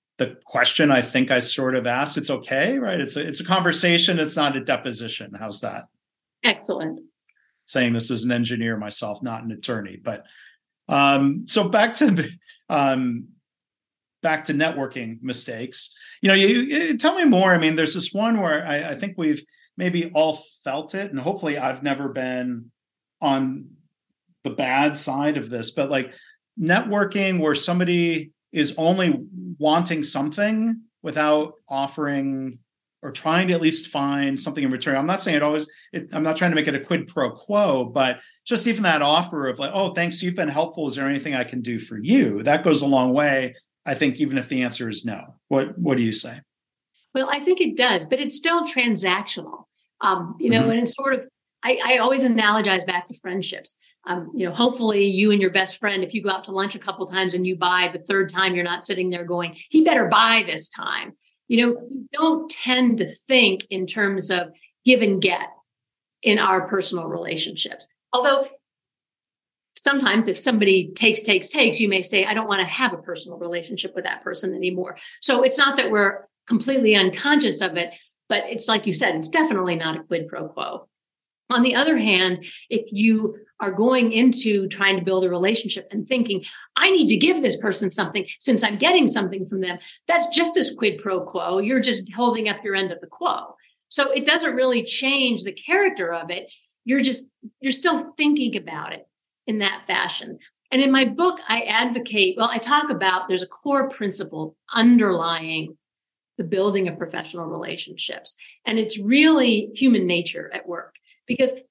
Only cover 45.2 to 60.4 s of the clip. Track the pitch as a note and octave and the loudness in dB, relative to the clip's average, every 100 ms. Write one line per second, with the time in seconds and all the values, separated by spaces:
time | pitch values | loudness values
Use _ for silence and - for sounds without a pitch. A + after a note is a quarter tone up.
45.2 | - _ _ C3+ G2+ - C3+ B2+ A2+ G#2+ | -14 _ _ 0 0 -2 0 2 2 0
46.2 | - - - _ _ _ _ _ _ C4 | -2 -8 -20 _ _ _ _ _ _ -4
47.2 | C4 C#4+ D4 F4+ D#4 - B3 F#3+ D#3+ B3+ | -2 0 2 2 2 2 2 2 0 -2
48.2 | D4 - E4 E4+ D#4+ C4 A#3+ G#3 F#3+ F#3 | 0 0 2 2 0 0 0 0 0 -2
49.2 | G3+ - D3+ - _ _ _ _ G3+ F#3 | -4 -10 -12 -16 _ _ _ _ 0 0
50.2 | E3+ - B3+ A3+ A3+ A#3 A#3+ - C4+ C4 | -4 -2 2 4 4 2 0 0 0 -2
51.2 | - _ _ _ A#3 B3+ A#3+ B3+ A#3 C4+ | -4 _ _ _ -2 0 2 2 4 2
52.2 | C4 A3 G#3 G#3+ G3+ F#3 F#3 F3+ F3+ - | 2 4 4 2 2 0 -2 -4 -6 -12
53.2 | F#3 F#3+ E3 - - - _ _ - F3+ | -8 -6 -6 -8 -10 -10 _ _ -8 -8
54.2 | E3 C4+ F3 - A#3+ B3 A3+ G3+ G3+ F#3 | -6 -4 -4 0 0 2 0 2 2 4
55.2 | G#3 G#3 F#3 F#3+ F#3 - G#3 G3 F3+ A3 | 4 4 4 2 0 -2 -4 -4 -4 -4
56.2 | G3 F#3+ - F#3+ G3+ G3+ - F#3+ F#3 F#3 | -4 -4 -4 -4 -4 -6 -10 -8 -6 -2
57.2 | F#3 F3+ F#3 F3 F3+ F3+ F3 F3 - G3 | -2 -2 -2 0 2 2 0 -2 -2 -2
58.2 | F3+ F3 F#3+ F3+ F3 - - F#3+ F#3 F3 | 0 0 0 0 -4 -4 -4 -4 -2 -4
59.2 | E3+ F3 E3+ - - D#4 D#4+ C4 F3+ G#3 | -4 -4 -4 -10 2 4 6 4 4 4
60.2 | A3+ A3+ | 6 4